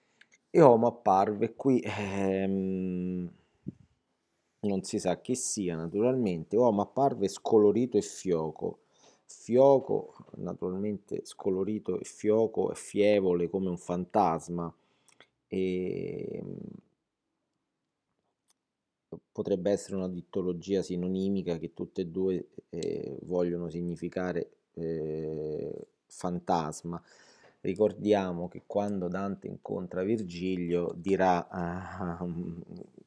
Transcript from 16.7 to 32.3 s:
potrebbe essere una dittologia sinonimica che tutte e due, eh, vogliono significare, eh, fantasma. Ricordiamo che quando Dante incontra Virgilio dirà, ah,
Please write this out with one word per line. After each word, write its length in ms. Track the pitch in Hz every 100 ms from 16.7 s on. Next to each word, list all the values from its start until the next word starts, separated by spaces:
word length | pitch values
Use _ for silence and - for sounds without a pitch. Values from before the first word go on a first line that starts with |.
| 50 _ _ _ _ _ _ _ _ _ _ _ _ _ _ _ _ _ _ _ _ _ _ _ 82 _
potrebbe 400 | - 95 95 92
essere 240 | 98 - 98
una 140 | 92
dittologia 720 | 90 - 98 90 85 92 98
sinonimica 760 | 85 90 90 95 98 98 87 82
che 160 | 82
tutte 280 | - 87 -
e 40 | 85
due, 420 | 92 95 90 - - -
eh, 480 | 85 85 80 - -
vogliono 460 | - 90 87 87 87
significare, 840 | 85 87 82 87 92 90 87 - _ _
eh, 1120 | 85 82 80 78 78 78 78 78 76 73 - - _ _
fantasma. 960 | - 90 87 92 87 78 - 85 85 - - - _ - _
Ricordiamo 840 | 95 95 104 95 101 101 92 87 90
che 160 | - -
quando 420 | 101 104 101 87
Dante 400 | 92 98 95 -
incontra 560 | 92 - 98 90 90
Virgilio 880 | 95 113 90 87 92 90 85 87 87 87
dirà, 520 | 90 92 92 87 -
ah, 760 | 92 85 90 90 92 90 85 90